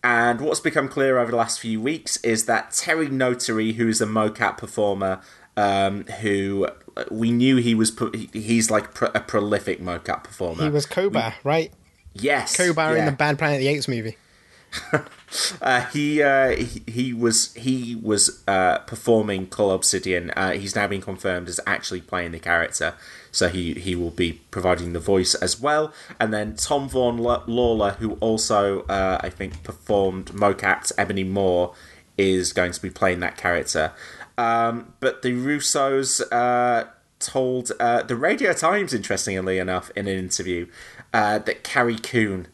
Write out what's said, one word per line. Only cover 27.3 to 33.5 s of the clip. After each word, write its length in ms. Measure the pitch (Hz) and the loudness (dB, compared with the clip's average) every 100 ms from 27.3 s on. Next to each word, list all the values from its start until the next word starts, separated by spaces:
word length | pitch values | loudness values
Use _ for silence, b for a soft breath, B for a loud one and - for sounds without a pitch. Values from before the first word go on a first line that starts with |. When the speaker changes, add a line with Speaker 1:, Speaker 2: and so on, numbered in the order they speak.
| 120 - | 0 0
Speaker 1:
Lawler, 440 | 117 120 110 101 | 2 2 4 0
who 240 | 98 110 - | 0 -6 0
also, 680 | 113 110 - 107 101 98 - | 0 2 2 2 4 0 -2
uh, 340 | 98 95 92 | 0 0 0
I 60 | - | -4
think 340 | - 90 85 | -8 -10 -10
performed 680 | - - - 101 98 92 90 | -14 -16 0 2 4 0 -8
mocapped 580 | 92 101 95 101 92 - - | 0 2 2 0 0 -2 -2
Ebony 260 | 95 98 | -2 0
Maw, 500 | 95 98 98 90 90 B B B B - | -2 2 4 4 2 B B B B 0
is 340 | 98 92 90 | 2 4 2
going 220 | - 90 | 0 -2
to 80 | 87 | -2
be 80 | 95 | -10
playing 320 | - 95 90 | 0 0 2
that 160 | 90 - | -4 -2
character. 560 | 92 | 0